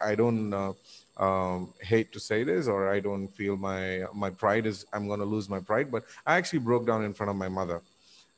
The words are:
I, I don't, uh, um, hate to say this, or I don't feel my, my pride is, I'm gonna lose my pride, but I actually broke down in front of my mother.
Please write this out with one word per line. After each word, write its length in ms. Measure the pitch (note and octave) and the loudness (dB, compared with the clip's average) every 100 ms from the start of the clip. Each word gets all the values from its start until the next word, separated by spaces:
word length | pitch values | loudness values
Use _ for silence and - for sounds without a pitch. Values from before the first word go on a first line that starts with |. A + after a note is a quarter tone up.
I, 100 | G#2+ | 0
I 40 | G#2 | 2
don't, 380 | A#2+ A2+ G#2+ | 4 2 0
uh, 200 | G2 G2 F#2+ - - _ - | -2 -4 -6 -14 -20 _ 0
um, 580 | F#2+ F#2+ F#2 F2+ F2+ - | 2 2 0 -2 -6 -8
hate 320 | F#2 A2+ A2 | 2 2 2
to 80 | - | -4
say 240 | - A2 | -2 0
this, 240 | C3+ F3+ C3 | 2 0 2
or 220 | G2 G2 | 2 2
I 80 | G2+ | 2
don't 300 | G2+ G2 F#2+ | 0 -4 -6
feel 260 | - G2+ G2 | -4 -4 -2
my, 480 | G2 F#2+ F#2+ F#2 F#2 | -2 -2 -2 -4 -6
my 180 | G#2 G2 | -4 -4
pride 340 | F#2 G#2 A2 A2 | 0 2 2 2
is, 200 | F#2+ - | -4 -6
I'm 160 | G#2 G2+ | -6 -2
gonna 160 | G#2 | -2
lose 240 | G2+ G#2+ G2 | -2 -2 -2
my 120 | G2 | -4
pride, 320 | F#2 A2 C#3+ | 0 0 0
but 120 | A#2 - - - | -4 -8 -6 0
I 120 | E3+ | 0
actually 220 | F3+ D#3+ | 2 -2
broke 260 | A#2 A#2+ A#2 | 2 2 2
down 160 | A2+ | 0
in 100 | G#2+ | 0
front 160 | G2+ G#2 | -2 -2
of 60 | G2 | -2
my 100 | F#2+ | -2
mother. 340 | F#2+ F2+ E2+ - _ _ - - | -2 -2 -4 -8 _ _ -20 -20